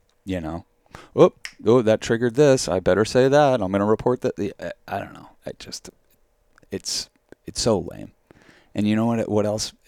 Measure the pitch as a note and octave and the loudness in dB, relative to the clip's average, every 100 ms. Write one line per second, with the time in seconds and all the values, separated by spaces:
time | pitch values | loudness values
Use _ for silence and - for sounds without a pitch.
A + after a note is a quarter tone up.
0 | _ _ - F#2 D#2 E2 - _ _ - | _ _ -8 -6 -6 -10 -14 _ _ -20
1 | - - E3 - - - - B2 G#2+ A2 | -8 4 4 4 -12 -6 2 2 4 0
2 | - A#2 B2 A#2 D3 C3 - F2+ F2+ F#2 | 0 -2 0 2 4 4 2 -2 2 2
3 | G#2+ B2+ C3 C#3+ D3 B2+ F#2+ G2 G#2 G#2+ | 2 2 4 4 4 2 0 0 2 0
4 | - B2 B2 - G2 - F2 - - G2+ | 0 -2 -2 -4 -6 -8 -12 -12 -10 -10
5 | G2 - - _ - - - - - - | -10 -16 -20 _ -18 -16 -16 -16 -18 -20
6 | _ _ _ _ _ _ _ F#2+ - - | _ _ _ _ _ _ _ -12 -8 -8
7 | - _ _ - - - - G#2 - G1+ | -10 _ _ -20 -14 -4 0 0 -2 -12
8 | G#1 - _ _ _ _ _ - G#2 G#2+ | -18 -20 _ _ _ _ _ -4 0 0
9 | A#2 A#2 A2 G#2+ G#2 G#2+ - - | 0 -2 -2 0 0 -2 -6 -12